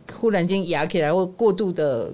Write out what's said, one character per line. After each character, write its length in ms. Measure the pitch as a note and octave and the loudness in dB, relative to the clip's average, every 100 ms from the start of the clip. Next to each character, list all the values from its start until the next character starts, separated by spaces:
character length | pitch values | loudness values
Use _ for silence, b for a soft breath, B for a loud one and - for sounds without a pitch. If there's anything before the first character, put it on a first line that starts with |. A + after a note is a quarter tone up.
| - | -18
忽 180 | - A3+ | -4 0
然 160 | G3+ E3+ | 2 2
间 220 | G3 F3 | 0 0
压 180 | D#3 D#3 | -2 0
起 140 | F3+ | 0
来， 120 | D3+ | 2
或 140 | F3 F3+ | 2 0
过 260 | F3+ A3+ | 0 2
度 200 | F#3 G3+ | 2 0
的 360 | F3 D3+ B2 F#2+ | 0 0 0 -4